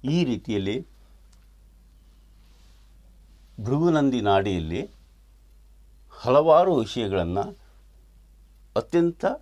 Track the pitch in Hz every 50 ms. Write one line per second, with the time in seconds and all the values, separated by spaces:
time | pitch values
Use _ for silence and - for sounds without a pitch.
0 | - 127 151 175 175 135 117 104 - - 110 101 95 98 107 131 170 - - _
1 | - _ - - _ _ - - _ - _ _ _ - _ - _ _ _ -
2 | _ - - - _ _ - _ - _ - _ - - - - - _ - -
3 | - - - - - - - - - - - - 107 110 135 147 165 175 165 151
4 | 143 139 127 123 104 101 98 98 98 104 95 87 80 78 82 104 165 - - -
5 | - _ _ - _ _ - _ _ _ - - - _ - - - - - _
6 | - - - - - 120 127 143 156 165 156 160 180 190 170 135 113 110 - 123
7 | 113 101 95 95 87 85 90 98 - - - - - _ _ - - - - -
8 | - _ _ - - _ - - - _ - - - - _ 113 117 - - 170
9 | 170 170 170 - - 190 254 302